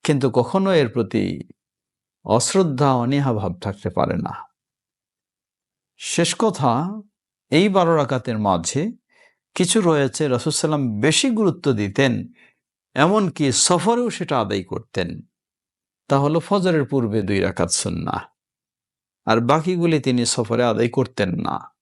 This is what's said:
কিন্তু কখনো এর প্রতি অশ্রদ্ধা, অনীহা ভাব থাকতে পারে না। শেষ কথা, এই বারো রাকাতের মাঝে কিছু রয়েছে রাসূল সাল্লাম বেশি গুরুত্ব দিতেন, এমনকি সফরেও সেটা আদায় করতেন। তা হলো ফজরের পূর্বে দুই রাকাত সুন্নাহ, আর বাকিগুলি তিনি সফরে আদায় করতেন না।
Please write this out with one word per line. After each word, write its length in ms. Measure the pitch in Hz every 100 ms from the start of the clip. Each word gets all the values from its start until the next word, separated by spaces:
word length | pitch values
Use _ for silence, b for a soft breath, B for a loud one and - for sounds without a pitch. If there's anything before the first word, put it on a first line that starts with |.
কিন্তু 260 | - 147 127
কখনো 420 | 120 120 190 190
এর 180 | 175 127
প্রতি 500 | 120 110 113 95 82 - - _ _ _ _ _ _
অশ্রদ্ধা, 720 | - 110 - 190 180 131 143
অনীহা 400 | 127 120 143 139
ভাব 260 | 110 98 87
থাকতে 300 | - 98 98
পারে 280 | 90 87 87
না। 360 | - - - _ _ _ _ _ _ _ _ _ _ _ _ _ _ _
শেষ 380 | - - 170 -
কথা, 640 | 226 - 139 117 175 214 208 _ _ _ _
এই 200 | 143 202
বারো 260 | 190 170 160
রাকাতের 420 | 135 131 - 110
মাঝে 520 | 104 90 82 135 196 - _ b b b _ -
কিছু 260 | 180 226
রয়েছে 460 | 175 156 135 - 151
রাসূল 260 | 123 156
সাল্লাম 460 | - 156 151 127 104
বেশি 300 | 139 156 269
গুরুত্ব 440 | 220 202 - 147
দিতেন, 600 | 110 101 101 135 110 - b b b b _ _
এমনকি 580 | - 156 214 190 - 143
সফরেও 580 | 117 - 175 180 240 240
সেটা 300 | - 165 135
আদায় 240 | 101 101
করতেন। 580 | 90 - - - 87 - - _ _ _ _ _ _ _ _
তা 120 | 139
হলো 200 | 143 160
ফজরের 460 | - 196 185 160 127
পূর্বে 360 | 135 117 107
দুই 180 | 98 101
রাকাত 300 | 92 87 92
সুন্নাহ, 500 | - 95 85 85 - - _ _ _ _ _ _ _ _ _ -
আর 140 | 113
বাকিগুলি 600 | 120 151 160 180 170 156
তিনি 260 | 135 123 120
সফরে 380 | - 110 117
আদায় 260 | 123 107 120
করতেন 400 | - 123 - 196
না। 460 | - - - - _